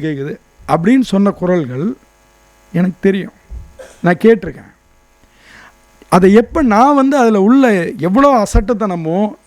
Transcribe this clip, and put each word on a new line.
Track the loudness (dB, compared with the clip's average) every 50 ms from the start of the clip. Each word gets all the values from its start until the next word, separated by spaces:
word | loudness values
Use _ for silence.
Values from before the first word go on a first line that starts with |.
| 0
கேக்குது | -2 -8 -8 -10 -12 -12 -16 _ _ _ -12 -6 -4 -2
அப்படின்னு | -2 0 2 2 2 0 0 0
சொன்ன | 0 0 0 -2 -4
குரல்கள் | -2 -2 -2 -2 -2 -6 -8 -6 -6 -8 -8 -10 _ _ _ _ _ _ _ _ _ _ _ _ _ _ -4
எனக்கு | -4 -4 -4 -4 _ -2
தெரியும், | -2 -2 -2 -6 -12 -16 _ _ -18 -18 -18 -18 -20 _ -20 -20 -20 -12 -4 -2
நான் | -2 0 2 4
கேட்டிருக்கேன். | 2 2 2 0 -10 -14 -16 -20 -20 _ _ _ _ _ _ _ _ _ _ _ _ _ _ _ -20 -20 -20 -20 -20 _ _ _ _ _ _ -4 0 0
அதை | 2 4 4 4 4
எப்ப | 2 2 -2 -2 0 2
நான் | 2 2 2 2 2 2
வந்து | 0 0 2 2
அதுல | 2 2 2 2 2
உள்ள | 2 4 4 4 2 2 0 -2 -4 -6 -6 -4
எவ்வளோ | 0 2 2 2 4 2 2
அசட்டுத்தனமோ, | 0 0 0 0 0 0 -4 -4 -4 -6 -6 -6 -6 -4 -4 -2 -4 -4 -6 -12 _